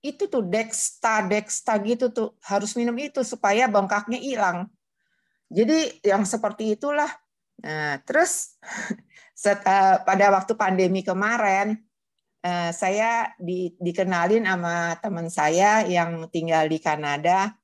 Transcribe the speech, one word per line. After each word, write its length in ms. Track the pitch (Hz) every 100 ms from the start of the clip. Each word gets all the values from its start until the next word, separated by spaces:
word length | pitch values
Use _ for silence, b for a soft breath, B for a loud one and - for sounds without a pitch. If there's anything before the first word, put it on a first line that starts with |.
| 277
itu 240 | 285 392
tuh, 160 | 269 185
Dexta, 800 | 208 220 - - - 233 220 190
Dexta 480 | 208 208 - - 214
gitu 320 | 208 240 254
tuh. 240 | 233 220 _ -
Harus 320 | 202 208 240
minum 160 | 240 240
itu 240 | 285 - 247
supaya 400 | 240 202 208 254
bengkaknya 560 | 202 190 208 214 247
hilang. 480 | 269 240 196 175 196 _ _ _ _ _ _ _ _
Jadi 540 | 175 226 320 311 - 202
yang 160 | 196 196
seperti 480 | 226 220 220 220 214
itulah. 320 | 285 294 294 - _ _ _ -
Nah, 340 | - 156 151 139 -
terus 520 | 269 359 - - _
<laughs> 400 | - - - - b b b
set-, 300 | - 202 202 196
eh, 320 | 196 190 185 -
pada 240 | 190 202
waktu 200 | 196 190
pandemi 480 | 220 196 185 180 190
kemarin, 760 | 190 185 208 240 208 190 208 220 _ _ _ _ _ _ 180
eh, 260 | 175 170
saya 580 | 165 190 208 220 233 226 -
di-, 360 | 175 180 180 _
dikenalin 640 | 175 170 185 180 170 220 202
sama 520 | 185 175 170 170 165
teman 260 | 208 175 170
saya 560 | 165 151 170 202 214 208
yang 400 | 175 170 165 165
tinggal 360 | 175 165 160 156
di 80 | 156
Kanada 720 | 160 151 151 143 165 185 202 220